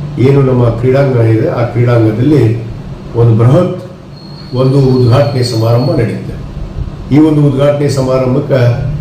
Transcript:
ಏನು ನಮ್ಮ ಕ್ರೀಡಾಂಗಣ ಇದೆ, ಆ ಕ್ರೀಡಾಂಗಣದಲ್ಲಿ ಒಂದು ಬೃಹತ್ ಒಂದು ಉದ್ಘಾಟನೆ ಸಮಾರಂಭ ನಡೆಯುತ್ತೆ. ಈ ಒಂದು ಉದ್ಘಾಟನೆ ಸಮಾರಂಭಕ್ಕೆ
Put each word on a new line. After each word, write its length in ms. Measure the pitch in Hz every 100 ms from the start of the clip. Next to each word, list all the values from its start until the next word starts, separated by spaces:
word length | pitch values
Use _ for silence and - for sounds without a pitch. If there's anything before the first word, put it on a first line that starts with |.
| - -
ಏನು 220 | 131 139
ನಮ್ಮ 280 | 131 123 117
ಕ್ರೀಡಾಂಗಣ 520 | 110 127 139 135 120
ಇದೆ, 280 | 113 110 147
ಆ 160 | 123 113
ಕ್ರೀಡಾಂಗಣದಲ್ಲಿ 960 | 117 120 117 107 104 143 147 110 113 - - - - - 117
ಒಂದು 220 | 117 110
ಬೃಹತ್ 460 | 120 170 180 - - - - - - - - 123
ಒಂದು 240 | 131 139
ಉದ್ಘಾಟನೆ 640 | 127 123 117 117 117 127
ಸಮಾರಂಭ 480 | 113 110 113 120 143
ನಡೆಯುತ್ತೆ. 420 | 127 101 95 - - - - - - - - - 139
ಈ 40 |
ಒಂದು 280 | 156 147 143
ಉದ್ಘಾಟನೆ 420 | 131 147 147 139
ಸಮಾರಂಭಕ್ಕೆ 720 | 135 127 127 127 147 - 131 120 117 - -